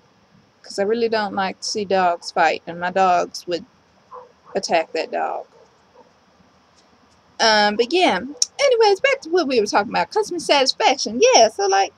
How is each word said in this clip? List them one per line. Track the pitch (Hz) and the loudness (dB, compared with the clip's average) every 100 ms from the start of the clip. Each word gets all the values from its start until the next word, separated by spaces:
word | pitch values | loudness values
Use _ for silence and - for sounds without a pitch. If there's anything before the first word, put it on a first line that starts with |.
| _ _ _ _ _ _ | _ _ _ _ _ _
'cause | - - | -14 -6
I | |
really | 196 226 233 | -2 0 0
don't | 220 208 | -2 -4
like | 202 190 - | -4 -6 -6
to | - | -8
see | 220 | -6
dogs | 196 190 180 175 - | -2 0 0 -2 -6
fight, | - 160 - - | 0 0 0 -8
and | 170 | -8
my | 180 | -4
dogs | 185 190 175 175 - - | 0 2 2 0 -8 -8
would | 170 - _ _ _ _ - - _ _ | -8 -8 _ _ _ _ -20 -20 _ _
attack | - - 175 160 | -8 -2 -2 -2
that | 160 - | -6 -6
dog. | 165 160 - - _ _ _ _ _ _ _ _ _ _ _ _ _ _ _ _ _ _ - | -6 -6 -8 -12 _ _ _ _ _ _ _ _ _ _ _ _ _ _ _ _ _ _ -2
Um, | 220 214 208 208 | 2 4 2 0
but | 240 | -2
yeah. | 339 339 190 254 294 - - | 2 0 0 -6 -6 -6 0
Anyways, | 539 466 440 403 | 0 4 4 4
back | 539 539 | 0 -2
to | 320 | -2
what | 359 277 | -2 0
we | 254 | 0
were | 202 | 0
talking | 254 202 | 0 0
about, | 185 175 | -2 -2
customer | 415 415 349 | -2 -4 -4
satisfaction. | 285 285 262 - - 277 233 226 | 0 0 0 0 0 0 -4 2
Yeah, | 466 466 - | 4 6 4
so, | - 392 | 2 0
like, | 392 392 | 0 -2